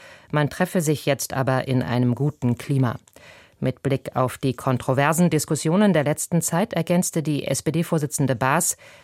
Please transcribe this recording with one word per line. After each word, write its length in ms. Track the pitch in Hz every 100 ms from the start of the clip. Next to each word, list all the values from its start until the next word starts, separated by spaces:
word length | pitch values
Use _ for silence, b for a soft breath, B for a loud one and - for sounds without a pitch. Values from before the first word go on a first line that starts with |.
| B B B
man 180 | 151 147
treffe 320 | - 185 190
sich 280 | 151 147 -
jetzt 260 | 139 -
aber 340 | 131 131 131 -
in 140 | 127
einem 320 | - 123 123
guten 460 | 120 143 - 123 120
Klima. 380 | - 139 123 - - B B B B B
Mit 220 | 131 -
Blick 340 | 135 135 - 123
auf 220 | 127 -
die 160 | 135
kontroversen 800 | 120 135 127 - 131 143 160 175
Diskussionen 600 | 151 - 151 156 185 208
der 120 | 160
letzten 400 | 143 151 - 165
Zeit 300 | - 170 220
ergänzte 500 | - 165 180 - 165
die 240 | 151 143 -
S-P-D-Vorsitzende 880 | 139 - 160 170 165 143 - 135 117
Baas, 420 | 131 156 - - B B